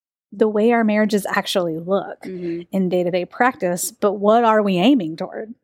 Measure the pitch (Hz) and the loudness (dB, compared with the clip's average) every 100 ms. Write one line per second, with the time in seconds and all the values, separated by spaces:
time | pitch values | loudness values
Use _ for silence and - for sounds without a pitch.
0 | _ _ _ 196 220 214 226 233 220 208 | _ _ _ -2 0 2 2 4 2 2
1 | 214 214 - 202 - 202 175 160 170 196 | 2 0 -2 -4 -2 -2 -2 -4 -2 -2
2 | - - - 185 175 170 175 196 185 180 | -4 -12 -12 -10 -8 -8 -6 -2 0 0
3 | 175 180 175 - 247 254 180 180 - - | 0 -2 -4 -2 -2 0 -4 -4 -6 -2
4 | 208 202 202 226 226 220 202 180 202 285 | -2 0 2 4 4 2 2 2 4 4
5 | 160 165 180 - 220 240 | 0 -6 -10 -10 -14 -12